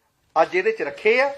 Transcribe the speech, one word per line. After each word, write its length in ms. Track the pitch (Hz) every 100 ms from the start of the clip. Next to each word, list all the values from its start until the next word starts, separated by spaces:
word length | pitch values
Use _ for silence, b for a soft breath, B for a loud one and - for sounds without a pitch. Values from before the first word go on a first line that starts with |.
| _ _ _ -
ਅੱਜ 200 | 165 180
ਇਹਦੇ 160 | 196
'ਚ 100 | 220
ਰੱਖੇ 360 | 147 - 214 240
ਆ। 120 | 277